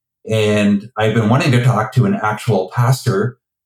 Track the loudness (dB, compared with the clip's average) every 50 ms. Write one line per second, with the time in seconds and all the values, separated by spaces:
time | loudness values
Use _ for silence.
0 | _ _ _ _ -8 -4 -2 0 0 0 2 2 2 2 2 0 -2 -6 -6 -2
1 | -2 0 2 2 2 2 2 2 2 2 2 2 2 2 2 0 -2 -2 0 0
2 | 2 2 0 -2 -2 -4 -4 -4 -2 -2 -2 -2 -2 -4 -4 -2 0 0 0 -2
3 | -2 -4 -2 -2 -2 -4 -6 _ _ _ _ _ _